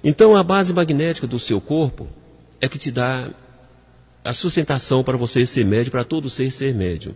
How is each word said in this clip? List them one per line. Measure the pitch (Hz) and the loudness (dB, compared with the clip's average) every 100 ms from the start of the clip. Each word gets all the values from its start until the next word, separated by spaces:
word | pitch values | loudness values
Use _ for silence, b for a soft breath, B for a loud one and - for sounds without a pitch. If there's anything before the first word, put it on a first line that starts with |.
Então, | 160 147 220 208 | 0 6 8 8
a | |
base | 180 196 185 | 4 2 2
magnética | 175 165 143 165 165 127 | 0 0 0 0 -4 -4
do | 120 | -6
seu | - 101 | -2 -2
corpo | - 156 147 - - - - - - _ | 0 0 0 -4 -14 -16 -20 -20 -20 _
é | 131 | -6
que | 143 | -4
te | 143 | -6
dá | 123 123 131 131 - - - - - _ - _ _ | -2 -2 -2 -8 -14 -20 -20 -20 -20 _ -20 _ _
a | - | -8
sustentação | 123 175 170 151 135 - 131 | -4 -2 -2 -2 -2 2 0
para | 127 127 | 2 -2
você | 120 123 123 | 0 0 2
ser | - 101 | 2 2
médium, | 107 120 | 2 0
para | 127 | -4
todo | 120 160 143 | -2 -4 -4
ser | - 131 | -4 -4
ser | 127 135 | -2 -4
médium. | 113 92 82 76 | -2 -4 -4 -10